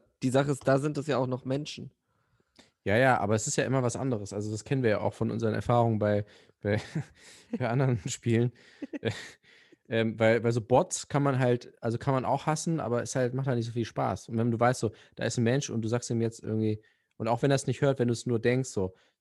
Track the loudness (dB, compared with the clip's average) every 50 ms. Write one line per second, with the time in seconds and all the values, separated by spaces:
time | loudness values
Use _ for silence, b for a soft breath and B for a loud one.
0 | _ _ _ -4 -2 2 4 4 4 2 0 0 2 2 2 2 2 -2 -4 -4
1 | -2 -2 0 0 0 -2 -4 -6 -4 -4 -4 -4 -4 -8 -10 -12 -14 -16 _ _
2 | b b b b b b b b b b b b b b b b -2 2 4 4
3 | 6 6 4 4 2 2 0 0 0 -2 -2 -2 0 0 0 0 0 0 -2 -2
4 | -2 -2 -2 -4 -6 -8 -6 -6 -6 -4 -6 -6 -4 -2 -2 2 2 2 2 2
5 | 0 -2 -2 -2 -4 -2 -2 -2 -2 0 -2 -2 0 2 4 4 4 4 2 2
6 | 2 2 2 2 0 b b b b b b _ -2 0 0 0 -2 -4 -8 -8
7 | -8 -10 -14 -20 -20 -20 -20 -20 -14 -10 -6 -4 -2 0 0 0 2 2 0 -2
8 | -4 -8 -8 -4 0 2 2 4 2 2 B B B B B B B B B -6
9 | -4 -4 -6 B B B B B B B B B B B B B _ -4 -2 0
10 | 0 0 0 2 4 4 4 4 2 0 0 0 2 4 4 4 4 2 -4 -10
11 | -8 -2 -2 0 2 2 2 2 2 2 2 0 -2 -10 -14 -6 -4 -4 -2 -2
12 | 0 0 0 0 0 0 -2 -2 0 -2 -2 -2 -2 -2 -2 -2 -2 -2 -2 -2
13 | -2 -2 -2 -2 -2 0 -2 -2 -2 -2 0 -2 -2 -2 -2 -4 -4 -4 -4 -4
14 | -2 -2 -2 -4 -6 -4 -2 0 0 0 2 4 4 2 2 2 -2 -4 B B
15 | B B B -4 -4 -2 0 2 2 2 2 0 -2 -4 -4 -4 -2 -2 -2 -4
16 | -2 -2 -2 -2 -2 -2 -4 -6 -8 -4 -2 0 0 -2 -2 -4 b b b b
17 | b b b b -2 -2 0 0 2 2 2 2 0 -2 -2 0 2 2 2 2
18 | 2 0 0 -2 -2 -2 -2 2 2 2 2 2 0 -2 -2 -2 -4 -4 b b
19 | b b b b